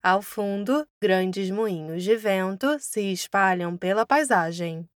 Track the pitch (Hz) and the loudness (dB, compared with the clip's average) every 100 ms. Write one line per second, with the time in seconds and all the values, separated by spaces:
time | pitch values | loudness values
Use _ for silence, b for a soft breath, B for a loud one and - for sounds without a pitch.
0 | 185 190 202 - 202 202 202 285 302 _ | 4 2 0 -4 -2 -2 0 0 -2 _
1 | 202 185 185 190 190 196 220 175 156 165 | 2 2 2 -2 -4 -2 -2 -4 -6 -6
2 | 185 226 214 190 190 196 269 294 - 220 | 0 0 2 0 0 -2 -2 -2 -4 -4
3 | 202 180 - 196 190 185 175 175 180 202 | -2 -4 -2 2 2 2 -2 -4 -2 0
4 | 233 285 285 208 165 170 170 160 165 | 2 2 4 2 2 -4 -6 -8 -12